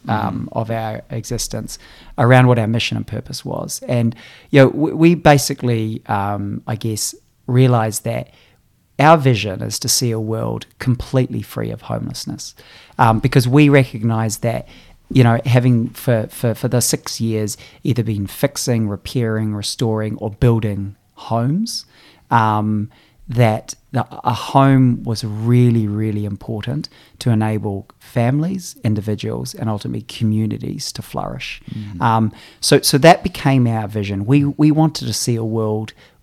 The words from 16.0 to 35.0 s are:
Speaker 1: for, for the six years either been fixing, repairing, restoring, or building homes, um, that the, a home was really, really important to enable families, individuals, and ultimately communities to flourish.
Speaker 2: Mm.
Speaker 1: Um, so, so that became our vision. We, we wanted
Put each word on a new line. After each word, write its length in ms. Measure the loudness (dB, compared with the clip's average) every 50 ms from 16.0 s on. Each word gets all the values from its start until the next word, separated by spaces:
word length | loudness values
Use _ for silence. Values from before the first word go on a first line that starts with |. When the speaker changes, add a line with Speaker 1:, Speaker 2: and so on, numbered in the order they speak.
| -2 0 0 0 0 -4
Speaker 1:
for, 240 | -6 -4 -4 -4 -2
for 140 | -2 -2 -2
the 120 | 0 0
six 400 | 0 0 -2 -4 -6 -8 -8 -4
years 380 | -4 -2 -2 -2 -4 -6 -8 -10 -16 -20 -16 _
either 200 | -4 -2 0 0
been 240 | -2 -2 -2 -4 -4
fixing, 600 | -6 -4 -2 -2 -2 -2 -4 -4 -2 0 0 0 -2
repairing, 680 | -4 -6 -8 -6 -4 -2 -2 -2 -2 -2 -2 -4 -4
restoring, 600 | -4 -6 -8 -4 -2 -2 -2 0 -2 -2 -4 -6
or 140 | -6 -8 -8
building 680 | -4 0 2 2 2 2 0 -2 -4 -6 -8 -8 -12 _ _ _ _
homes, 680 | -16 -8 -4 -2 -2 0 0 -2 -2 -4 -4 -6 -10 -12 _ _ _ _ -20 _ _ _ 0
um, 600 | 2 2 2 2 0 0 0 -2 -2 -2 -4 -6 _ _ _ _ _ _ -14 -4
that 460 | 0 2 2 2 2 -2 -6 -12 -18 -20 _ _
the, 120 | -6 -6 -6 -6 -10 -8 -6
a 80 | -4
home 680 | -4 -4 -4 0 2 4 6 6 6 6 4 4 2 0 -4
was 180 | -6 -6 -4 -6
really, 640 | -6 -6 -2 0 2 4 6 6 4 4 2 0
really 380 | 0 -2 -2 -2 -2 -2 -4 -4
important 640 | -6 -8 -8 -10 -10 -10 -8 -6 -6 -6 -6 -8 -10 _ -20 _ _ _ -4
to 100 | 0 0
enable 580 | 2 2 2 0 -2 -2 -4 -4 -6 -6 -10 -14 _ _
families, 760 | -20 -6 -2 0 0 2 0 0 -2 -2 -4 -6 -10 -12 -12 -6 -4
individuals, 720 | -2 -2 -2 -2 -4 -6 -6 -6 -6 -6 -6 -8 -10 -8
and 140 | -6 -6 -4
ultimately 320 | -4 -6 -6 -8 -8 -10
communities 880 | -10 -12 -6 -4 -2 0 0 0 0 -2 -4 -6 -8 -8 -8 -8 -10 -10
to 100 | -10 -12
flourish. 600 | -14 -10 -8 -8 -8 -8 -8 -10 -12 -14 -14 -16 -16 -14
Speaker 2:
Mm. 280 | -12 -12 -12 -12 -6 -2
Speaker 1:
Um, 320 | 0 0 2 2 0 -2 -4 -8 -18 -20 -12 _
so, 200 | 2 2 4 4
so 180 | 4 2 2 6
that 240 | 6 6 6 6
became 440 | 2 -6 -6 -2 0 2 2 4 2 2
our 180 | 0 -2 -4
vision. 400 | -4 -6 -4 -4 -4 -4 -4 2
We, 180 | 2 4 4 4
we 260 | 2 2 2 4 4
wanted 340 | 4 4 2 2 0 -2